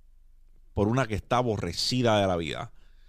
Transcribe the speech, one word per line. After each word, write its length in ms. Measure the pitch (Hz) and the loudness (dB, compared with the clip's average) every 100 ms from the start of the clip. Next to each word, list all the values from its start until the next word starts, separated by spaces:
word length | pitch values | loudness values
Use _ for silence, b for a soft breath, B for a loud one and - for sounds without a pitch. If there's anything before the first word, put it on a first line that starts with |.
| - - - - - - - | -20 -20 -20 -20 -20 -20 -6
por 160 | - 104 | 0 2
una 180 | 127 120 | 2 -2
que 80 | |
está 220 | 98 - 123 | -4 -2 0
aborrecida 840 | 123 101 87 - - 127 117 107 | 0 -2 -4 -4 -4 0 2 4
de 80 | 98 | 4
la 100 | 87 | 0
vida. 360 | 80 60 - - b b | -2 -6 -10 -16 b b